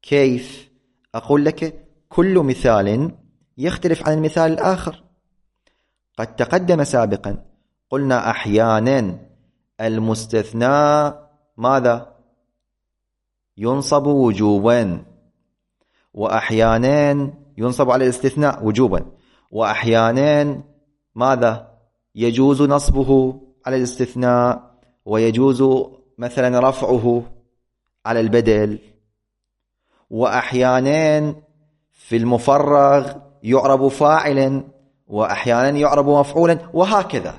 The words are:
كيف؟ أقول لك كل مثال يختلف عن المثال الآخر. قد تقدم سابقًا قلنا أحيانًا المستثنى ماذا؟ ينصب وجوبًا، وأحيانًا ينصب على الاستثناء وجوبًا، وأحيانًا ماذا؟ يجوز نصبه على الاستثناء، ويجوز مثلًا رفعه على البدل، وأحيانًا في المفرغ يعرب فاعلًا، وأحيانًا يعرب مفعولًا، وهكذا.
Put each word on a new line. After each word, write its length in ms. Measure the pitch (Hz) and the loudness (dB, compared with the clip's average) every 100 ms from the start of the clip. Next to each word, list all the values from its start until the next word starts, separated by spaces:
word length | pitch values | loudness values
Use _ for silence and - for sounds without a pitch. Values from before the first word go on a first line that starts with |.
كيف؟ 680 | - 143 135 123 - - - _ _ _ _ 113 | -2 0 2 0 -8 -20 -20 _ _ _ _ -14
أقول 300 | - 147 147 | 0 2 2
لك 420 | 151 160 - _ _ _ | -2 -10 -10 _ _ _
كل 300 | - 185 185 | -2 2 2
مثال 720 | 139 127 123 107 98 110 160 - _ _ _ - | 0 0 2 2 0 -2 -4 -8 _ _ _ -8
يختلف 500 | 156 180 175 165 151 | -6 -4 -2 -2 0
عن 60 | |
المثال 380 | 156 156 165 160 | -2 -2 0 0
الآخر. 520 | 160 175 185 - - _ _ _ _ _ _ _ _ _ _ _ - | 0 -2 -2 -6 -12 _ _ _ _ _ _ _ _ _ _ _ -12
قد 180 | 113 - | -12 -6
تقدم 480 | 123 175 180 170 | -2 -2 0 0
سابقًا 640 | 143 127 110 98 - - - _ _ _ _ | 0 0 0 -4 -6 -10 -12 _ _ _ _
قلنا 400 | 135 139 123 107 | -6 -2 -2 -2
أحيانًا 920 | 113 107 104 113 110 117 135 104 87 - _ _ _ _ _ | -6 0 0 2 2 2 0 -2 -8 -18 _ _ _ _ _
المستثنى 1300 | 110 110 110 110 110 113 104 117 123 143 147 147 147 143 _ _ _ - | -6 -4 -4 -4 -4 -4 -4 -2 0 2 2 2 0 -6 _ _ _ -6
ماذا؟ 560 | 120 135 123 117 - _ _ _ _ _ _ _ _ _ _ _ _ _ _ - | 0 2 2 0 -6 _ _ _ _ _ _ _ _ _ _ _ _ _ _ -8
ينصب 500 | 110 135 139 147 139 | -4 -4 0 0 2
وجوبًا، 1000 | 143 123 98 104 101 110 120 104 85 - _ _ _ _ _ _ _ _ _ _ | 2 2 2 2 2 2 0 0 -6 -12 _ _ _ _ _ _ _ _ _ _
وأحيانًا 1200 | 104 104 110 - 110 113 113 127 147 143 143 139 - _ - | -8 -4 -2 -2 2 2 2 2 2 2 0 -4 -10 _ -6
ينصب 340 | 120 123 131 | -6 0 0
على 120 | 127 | 2
الاستثناء 640 | 131 123 135 151 147 - 110 | 0 0 -4 0 -2 -2 -4
وجوبًا، 400 | 104 123 90 - - _ _ _ | 0 0 0 -6 -16 _ _ _
وأحيانًا 1120 | 107 107 104 117 113 113 123 147 147 147 135 - _ _ _ _ 113 | -4 -2 -2 0 2 2 2 2 2 0 -6 -14 _ _ _ _ -4
ماذا؟ 640 | 127 123 117 113 - _ _ _ _ 110 | 0 2 0 -2 -12 _ _ _ _ -4
يجوز 460 | 117 117 135 135 | -2 2 2 2
نصبه 800 | 143 143 - 135 131 135 131 135 - _ - | 2 2 2 0 2 2 0 -6 -20 _ -6
على 100 | 131 | -4
الاستثناء، 1040 | 123 - 123 127 123 123 123 - - _ _ _ - | -4 -4 -6 -2 0 2 0 -2 -8 _ _ _ -6
ويجوز 580 | 110 113 113 135 123 135 131 - - _ - | 0 0 2 0 2 2 0 -4 -12 _ -12
مثلًا 520 | 120 139 127 123 131 | -8 -2 0 2 0
رفعه 540 | - 123 123 120 120 117 - _ _ _ _ _ _ 110 | 0 -2 0 0 -2 -6 -20 _ _ _ _ _ _ -4
على 140 | 117 | -2
البدل، 600 | 113 117 113 107 107 104 _ _ _ _ _ _ _ _ _ _ _ _ _ | 2 2 2 2 0 -6 _ _ _ _ _ _ _ _ _ _ _ _ _
وأحيانًا 1300 | 110 120 120 - 127 127 127 131 151 156 151 151 147 _ _ _ _ _ | -4 -2 -2 -2 0 2 2 2 0 2 0 -2 -8 _ _ _ _ _
في 260 | _ - 117 | _ -4 -2
المفرغ 960 | 117 120 120 139 143 143 139 143 139 - - _ | 0 0 2 2 4 4 4 4 0 -14 -20 _
يعرب 440 | 110 131 135 135 135 | -2 0 2 2 2
فاعلًا، 760 | 135 147 156 151 139 135 135 131 _ _ _ _ | 2 2 2 0 0 0 -2 -8 _ _ _ _
وأحيانًا 640 | 104 110 - 123 117 135 | -4 -4 -2 0 2 2
يعرب 400 | 147 147 147 143 | 2 2 2 4
مفعولًا، 600 | 147 139 160 170 165 - | 2 2 2 2 0 -2
وهكذا. 600 | 156 190 214 - 123 85 | -2 0 0 -2 -8 -8